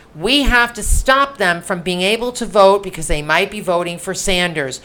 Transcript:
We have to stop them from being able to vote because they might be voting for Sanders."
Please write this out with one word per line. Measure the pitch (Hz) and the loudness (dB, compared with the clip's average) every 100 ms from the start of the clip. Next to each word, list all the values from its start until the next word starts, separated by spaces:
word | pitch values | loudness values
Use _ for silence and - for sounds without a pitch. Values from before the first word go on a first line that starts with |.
| - | -14
We | 151 190 285 | -6 0 2
have | 262 247 240 | 4 4 2
to | 214 | -2
stop | 202 - - 269 277 - | 0 2 2 2 0 0
them | 190 170 | -2 -2
from | 170 185 | -4 -6
being | 170 180 | -4 -2
able | 185 226 247 | 0 0 -4
to | 247 214 | -6 0
vote | 196 196 202 | 6 6 6
because | 190 160 156 | 0 -8 -4
they | 156 | -4
might | 151 160 190 | 0 0 0
be | 208 | -4
voting | 175 175 170 170 | -2 -2 -2 -6
for | - | -8
Sanders." | 185 - 180 180 156 135 127 | -6 -2 0 0 -2 -6 -8